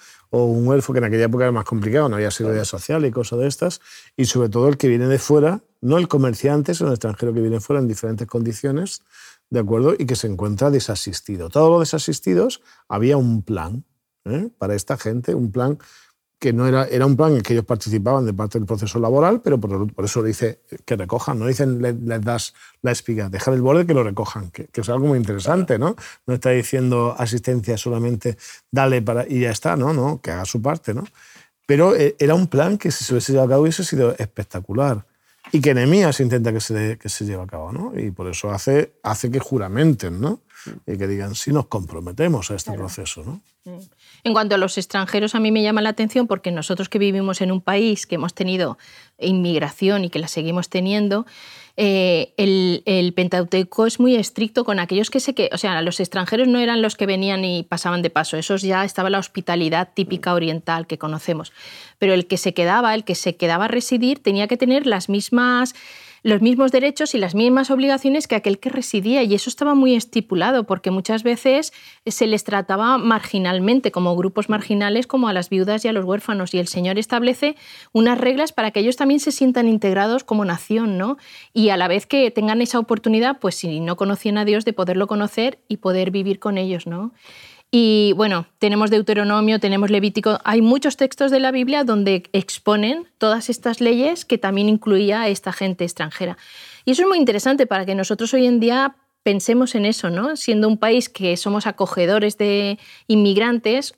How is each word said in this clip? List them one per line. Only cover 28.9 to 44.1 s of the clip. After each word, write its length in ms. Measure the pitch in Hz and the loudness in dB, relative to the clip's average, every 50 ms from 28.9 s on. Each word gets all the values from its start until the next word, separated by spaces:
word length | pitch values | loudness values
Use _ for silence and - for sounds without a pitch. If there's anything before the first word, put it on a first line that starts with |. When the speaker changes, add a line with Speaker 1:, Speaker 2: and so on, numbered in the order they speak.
| 131 123 | 2 0
Speaker 1:
para", 240 | 107 120 117 120 127 | 0 -2 -2 -2 -2
y 120 | - 135 123 | -2 -2 0
ya 100 | 123 117 | 0 0
está, 260 | 104 - - 87 85 | -2 -2 -2 -2 0
¿no? 160 | - 123 147 160 | 0 0 0 0
No, 280 | 131 123 143 156 - | 0 0 -2 -2 -4
que 80 | - 87 | -8 -8
haga 160 | 85 90 92 | -6 -6 -6
su 160 | - - 113 | -6 -6 -4
parte, 320 | 110 143 160 165 - - 104 | -2 -2 -4 -4 -6 -8 -8
¿no? 120 | 131 196 - _ _ - - - - _ _ _ _ _ | -8 -8 -12 _ _ -20 -20 -20 -20 _ _ _ _ _
Pero, 300 | - 143 147 170 190 196 | 0 4 4 6 4 6
eh, 200 | 160 143 147 - - | 4 2 2 2 2
era 160 | 143 143 160 | 2 4 4
un 100 | 180 185 | 4 2
plan 320 | 165 - 135 156 185 208 | 2 2 2 2 2 0
que 140 | 208 - 170 | -2 -2 -4
si 120 | - - 117 | -4 -4 -4
se 100 | - 127 | -2 -2
hubiese 180 | 117 - - | 0 0 2
llevado 160 | 135 135 131 | 2 2 4
a 20 | 123 135 | 4 4
cabo 80 | 139 156 | 4 4
hubiese 200 | 160 160 - 175 | 2 0 -2 -4
sido 300 | - 160 135 123 117 - - | -2 0 2 2 2 2 -2
espectacular. 880 | 107 - - - 98 _ - 90 95 - 98 127 143 139 117 104 - _ _ _ _ _ _ _ _ - | -6 -8 -6 -10 -10 _ -10 -12 -10 -4 -2 0 0 0 0 -4 -6 _ _ _ _ _ _ _ _ 0
Y 80 | - 151 | 0 2
que 120 | 131 151 131 | 4 4 4
Nehemías 460 | 123 123 139 175 208 190 151 131 - | 4 4 4 6 6 4 4 2 2
intenta 320 | 135 117 127 120 113 117 | 0 2 2 0 0 0
que 80 | 110 113 | -2 -2
se, 380 | - - 110 107 107 107 113 110 | -4 -4 -4 -2 -2 -2 -4 -6
que 80 | - 101 | -8 -10
se 160 | - - 104 | -8 -6 -6
lleve 160 | 104 101 92 | -6 -6 -8
a 60 | 92 | -10
cabo, 240 | 92 87 80 80 90 | -10 -12 -12 -10 -10
¿no? 260 | 123 - 208 254 - | -10 -10 -10 -8 -8
Y 140 | - 107 101 | -8 -8 -8
por 160 | 90 - 90 | -8 -8 -10
eso 240 | 90 87 - - 104 | -10 -8 -8 -6 -6
hace, 420 | 101 98 - - 135 147 160 - _ _ | -6 -4 -2 0 2 2 0 -2 _ _
hace 300 | - 104 107 - - 120 | -6 -6 -6 -4 -4 -4
que 80 | 123 135 | -4 -4
juramenten, 800 | - - 135 120 95 92 101 127 156 160 139 107 101 87 85 92 | -4 -4 -4 -4 -4 -4 -2 2 2 2 2 2 -2 -8 -6 -4
¿no? 200 | 127 160 233 - _ _ _ - - - - - - | -4 -4 -6 -8 _ _ _ -20 -20 -18 -18 -16 -10
Y 120 | - 101 | -10 -6
que 100 | 95 98 | -4 -4
digan, 260 | 98 101 98 101 101 107 | -4 -4 -4 -6 -8 -8
"Sí, 180 | - - 139 | -8 -4 0
nos 140 | 143 147 - | 0 0 0
comprometemos 840 | - - 101 90 80 82 82 87 87 98 123 160 175 151 104 - - | -2 -6 -8 -8 -8 -10 -12 -12 -10 -4 -2 0 0 0 0 -2 -6
a 40 | 104 | -8
este 160 | 92 - 117 | -8 -8 -10
Speaker 2:
Claro. 100 | 101 98 95 | -8 -8 -8
Speaker 1:
proceso", 400 | 92 92 101 95 - - 82 78 | -10 -10 -12 -12 -12 -12 -12 -12
¿no? 180 | 117 156 208 _ _ _ _ _ | -14 -14 -14 _ _ _ _ _
Speaker 2:
Mm. 140 | 180 180 180 190 _ _ _ _ _ | -18 -18 -18 -20 _ _ _ _ _